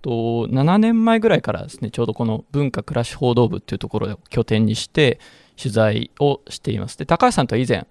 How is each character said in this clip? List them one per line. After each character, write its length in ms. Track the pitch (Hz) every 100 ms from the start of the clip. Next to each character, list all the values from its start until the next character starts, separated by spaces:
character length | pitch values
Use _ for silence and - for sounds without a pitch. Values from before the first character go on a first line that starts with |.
と、 460 | 139 117 113 117 113
七 300 | 131 143 196
年 260 | 220 233 226
前 140 | 226
ぐ 100 | 220
ら 60 | 247
い 80 |
か 80 | -
ら 100 | -
で 80 | -
す 120 | -
ね、 100 | 107
ち 80 | -
ょ 40 |
う 20 | 117
ど 80 | 107
こ 100 | 117
の 200 | 110 -
文 200 | 143 143
化 100 | -
暮 160 | - -
ら 60 |
し 120 | 117 -
報 200 | 127 120
道 120 | 117
部 100 | 95
っ 40 |
て 140 | - 95
い 20 |
う 20 |
と 80 | -
こ 100 | 107
ろ 140 | 98
を 60 | 104 _
拠 120 | -
点 220 | 113 110 110
に 80 |
し 160 | 107 -
て、 300 | - 143 - - - _ -
取 140 | 127
材 400 | 107 110 107 - _
を 220 | 143 139 -
し 80 | -
て 140 | -
い 80 | 104
ま 80 | 95
す。 100 | -
で、 80 | -
高 220 | 165 247
橋 60 |
さ 100 | -
ん 40 | 127
と 60 |
は 80 | 110
以 60 | 127
前 180 | 90 73